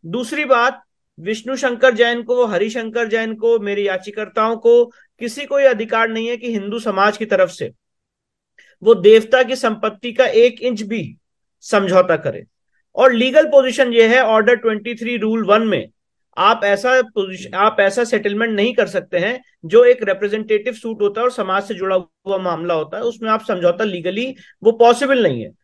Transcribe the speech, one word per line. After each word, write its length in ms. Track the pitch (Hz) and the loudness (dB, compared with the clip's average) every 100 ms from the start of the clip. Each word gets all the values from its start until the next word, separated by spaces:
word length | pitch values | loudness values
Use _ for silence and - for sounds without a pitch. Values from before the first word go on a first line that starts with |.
| 165 | -8
दूसरी 400 | 220 233 302 285 | -8 -6 -8 0
बात, 360 | 247 247 262 _ _ _ - | 2 0 -4 _ _ _ -14
विष्णु 360 | 170 220 233 262 | -8 -8 -8 -4
शंकर 380 | 269 240 254 | -4 2 2
जैन 300 | 226 233 240 | 2 0 0
को, 220 | 233 247 233 | -4 -2 0
हरिशंकर 640 | 180 220 233 226 226 226 | -2 -4 -6 -6 -6 -4
जैन 280 | 226 226 220 | -4 -4 -4
को, 240 | 226 233 | 0 0
मेरे 220 | 202 202 | -2 -4
याचिकाकर्ताओं 760 | 196 185 196 208 214 - 220 226 | -4 -4 -8 -12 -8 -2 -2 0
को, 340 | 233 240 240 _ _ _ | 4 4 2 _ _ _
किसी 260 | 233 233 277 | -10 -10 -4
को 140 | 277 | 2
ये 80 | 269 | 2
अधिकार 420 | 226 226 226 226 | 2 -2 -2 -2
नहीं 180 | 220 226 | -4 -6
है 100 | 240 | -8
कि 140 | 240 | -6
हिंदू 260 | 220 196 226 | -8 -6 -6
समाज 380 | 226 190 208 208 | -4 0 0 0
की 80 | 214 | -4
तरफ 240 | 190 185 | 0 0
से 220 | - 139 _ _ _ _ _ _ _ _ _ _ _ | -2 -14 _ _ _ _ _ _ _ _ _ _ _
वो 100 | 196 208 | 2 4
देवता 480 | 190 220 220 254 | 6 6 4 0
की 120 | 240 254 | 0 -2
संपत्ति 560 | 233 220 214 214 247 | -4 -2 -6 -6 -8
का 120 | 233 247 | -2 2
एक 360 | 220 247 240 | 4 2 2
इंच 200 | 240 214 | -4 -6
भी 360 | 208 220 156 - _ _ _ _ | -8 -8 -10 -16 _ _ _ _
समझौता 540 | - 208 196 185 185 160 | -2 -2 2 2 4 0
करे। 280 | 135 - - _ _ _ _ - | -2 -10 -16 _ _ _ _ 2
और 160 | 262 | 2
लीगल 340 | 233 254 277 311 | 4 2 4 6
पोजीशन 480 | 277 262 233 254 | 4 4 0 2
ये 140 | 233 226 | 4 4
है, 160 | 247 | 4
ऑर्डर 320 | 220 220 214 240 | 4 2 4 2
ट्वेंटी 400 | 233 214 220 226 | 0 -4 -8 -10
थ्री 220 | 226 240 | -8 -4
रूल 280 | 220 226 196 | -2 -2 2
वन 160 | 220 | 2
में 280 | 226 165 - _ _ _ _ - | 2 -2 -6 _ _ _ _ 0
आप 240 | 190 240 | 2 2
ऐसा 380 | 202 202 247 254 | 0 0 2 0
पोजीशन, 560 | 247 220 190 185 - 180 | 0 -6 -8 -10 -10 0
आप 200 | 214 - | 0 2
ऐसा 240 | 196 196 | 0 0
सेटलमेंट 520 | 233 214 208 202 226 208 | -2 -2 -2 -4 -2 0
नहीं 180 | 220 | 0
कर 140 | 240 208 | 0 -2
सकते 300 | 190 - 175 | -4 -4 -4
हैं 260 | 196 254 _ _ 165 | -4 -6 _ _ 2
जो 180 | 214 | 6
एक 200 | 247 247 | 6 4
representative 680 | 202 190 208 220 214 214 226 | 0 -2 -4 -4 -2 -2 -2
suit 280 | 226 233 220 | -10 -12 -4
होता 200 | 202 202 | -4 -2
है 40 | 247 | -4
और 60 | |
समाज 320 | 240 190 190 | -2 -2 -2
से 100 | 196 | -4
जुड़ा 220 | 190 190 185 | -6 -2 -2
हुआ 420 | 180 _ 196 190 | -4 _ -8 -4
मामला 360 | 185 160 175 | -4 -4 -2
होता 240 | 165 151 185 | -4 -4 -6
है, 60 | |
उसमें 260 | 233 226 220 | -8 -6 -4
आप 120 | 214 | -4
समझौता 420 | 220 185 175 175 | -2 0 0 0
legally 520 | 220 175 170 196 254 262 - _ | -4 -4 -6 -6 -8 -10 -20 _
वो 80 | 214 | 0
possible 520 | 226 233 233 269 269 | 4 4 4 2 2
नहीं 200 | 190 123 | 2 -2
है। 80 | 104 _ | -10 _